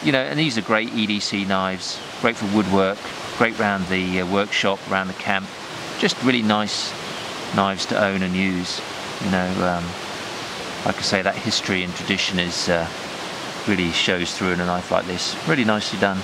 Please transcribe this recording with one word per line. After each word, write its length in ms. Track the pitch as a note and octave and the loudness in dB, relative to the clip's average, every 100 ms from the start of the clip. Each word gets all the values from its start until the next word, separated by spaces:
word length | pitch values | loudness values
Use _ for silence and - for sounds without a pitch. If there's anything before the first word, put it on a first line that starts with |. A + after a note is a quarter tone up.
You 80 | D3+ | 4
know, 80 | C3+ | 2
and 180 | C3+ D3 | 2 2
these 200 | D#3 A2+ | 2 0
are 40 | |
great 300 | G2+ A2 A2+ | 2 2 2
E 120 | A#2 G#2+ | 0 2
D 140 | G#2 | 0
C 260 | - G2+ G2 | 0 -2 2
knives, 560 | F#2+ F#2+ F#2+ - - - - | 2 2 -2 -6 -8 -10 0
great 160 | A#2+ A#2 | 0 0
for 180 | G#2 | 2
woodwork, 440 | G#2 F#2+ G2 F#2+ G2+ - - - - | 4 4 4 4 2 -6 -10 -8 2
great 200 | A#2 A2 | 2 4
round 280 | G#2+ G2 F2+ | 2 2 0
the, 340 | F#2 F#2 F#2 | 0 0 0
uh, 40 | F2+ | 2
workshop, 540 | G2 G2+ - G#2 G2 - | 2 2 2 2 0 0
round 200 | G2 F#2+ | -2 -2
the 40 | |
camp. 340 | F#2 - G2 G2 - - - - - | -4 -2 -2 -2 -10 -10 -10 -8 0
Just 220 | F#3+ - | 0 2
really 180 | - B2 | 2 4
nice 500 | G#2+ G#2+ G#2+ - - - - - - - - - | 4 2 2 -2 -4 -6 -8 -8 -8 -8 -2 2
knives 300 | G2 F#2+ - | 2 2 0
to 180 | G2+ | 2
own 200 | G2+ G2 | 2 2
and 120 | F#2 F#2 | 0 2
use. 460 | F#2+ F2+ F2+ - - - - - | 2 0 -2 -6 -6 -8 -8 -4
You 80 | G2 | 0
know, 160 | F#2 F2+ F#2 | 2 2 2
um, 220 | F2+ F2 E2+ F#2 - - - - - - - - - | 2 2 -2 -6 -8 -8 -8 -8 -8 -8 -8 -4 -4
like 120 | G#2 | -2
I 40 | |
say, 200 | - G2 | 0 0
that 140 | F#2 - | 0 -2
history 480 | - - - F#2+ | -2 -2 0 0
and 100 | F2+ | 0
tradition 460 | E2+ F#2 G2 - F#2 | -6 -2 0 0 0
is, 280 | F2 - - | -2 -2 2
uh, 200 | E2+ E2 - - - - - - - - | 2 0 -6 -8 -8 -8 -8 -8 -6 0
really 240 | F#2+ F2 | 2 2
shows 440 | E2 - F#2 E2+ - | 2 2 2 0 0
through 180 | F#2+ | 0
in 60 | F2+ | 2
a 60 | F2+ | 2
knife 260 | F2+ F2+ | 0 0
like 140 | F2+ F2 | 0 0
this. 320 | F2+ - - - | -4 -4 -4 0
Really 160 | D#3 | 2
nicely 360 | A2 G#2+ - G2 | 4 2 0 0
done. 180 | G2+ F#2+ | 2 2